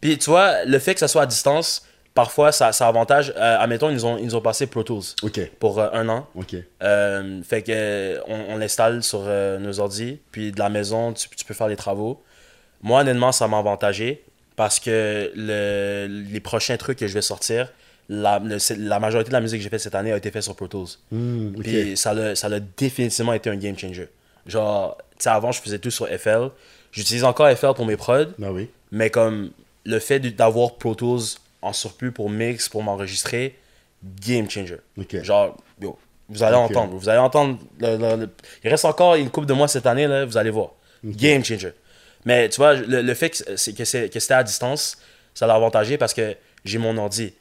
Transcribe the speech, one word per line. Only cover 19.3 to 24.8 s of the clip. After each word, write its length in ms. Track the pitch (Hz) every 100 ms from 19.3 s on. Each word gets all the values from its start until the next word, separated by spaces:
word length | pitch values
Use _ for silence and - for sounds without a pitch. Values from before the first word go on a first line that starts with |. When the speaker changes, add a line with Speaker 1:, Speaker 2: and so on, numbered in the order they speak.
Speaker 1:
de 40 |
la 60 | 127
musique 200 | 113 113
que 40 |
j'ai 60 | 101
faite 100 | 110
cette 160 | 107 98
année 160 | 104
a 60 | 104
été 120 | 104
faite 120 | 107
sur 100 | 101 98
Pro 120 | 92
Tools. 200 | 98 87 - _
Speaker 2:
Hmm, 420 | 110 120 120 107 101
ok. 80 |
Speaker 1:
Puis 320 | 110 110 104 95
ça 160 | -
l'a, 220 | 107 107 98
ça 140 | 104
l'a 100 | 107
définitivement 720 | 101 - 139 127 120 - 117
été 160 | 113 -
un 60 | 101
game 240 | 101 95
changer. 300 | 95 90 87 _ _ _ -
Genre, 520 | 104 107 101